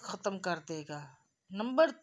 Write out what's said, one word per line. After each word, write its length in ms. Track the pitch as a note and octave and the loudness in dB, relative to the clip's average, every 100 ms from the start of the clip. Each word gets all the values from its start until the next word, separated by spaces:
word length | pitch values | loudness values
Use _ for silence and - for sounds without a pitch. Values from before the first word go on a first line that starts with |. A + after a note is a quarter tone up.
ख़त्म 360 | - - G#3 F#3+ | -6 -4 -4 -2
कर 180 | F#3 E3 D#3 | -2 -2 -4
देगा। 320 | D#3+ D3 D3 C#3+ C3+ _ _ _ | -8 -6 -10 -10 -18 _ _ _
नंबर 400 | F#3+ A#3 C4 D#4+ - | -4 0 6 6 4